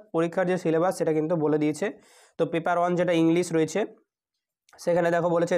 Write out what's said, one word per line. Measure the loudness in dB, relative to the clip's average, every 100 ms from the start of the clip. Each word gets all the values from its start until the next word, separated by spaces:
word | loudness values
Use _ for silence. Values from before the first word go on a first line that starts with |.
| -6
পরীক্ষার | -2 -2 -2 -2
যে | -2
সিলেবাস | 0 0 0 0
সেটা | -2 0
কিন্তু | 0 0
বলে | 0 2
দিয়েছে। | 0 -2 -6 -8 -18 -20 _ -6
তো | -4
পেপার | -2 -2 0
ওয়ান | 0 0
যেটা | 2
ইংলিশ | 2 4 2 2 0
রয়েছে, | 0 -2 -6 -8 _ _ _ _ _ _ _ -8
সেখানে | -2 0 2
দেখো | 0 0
বলেছে | 0 0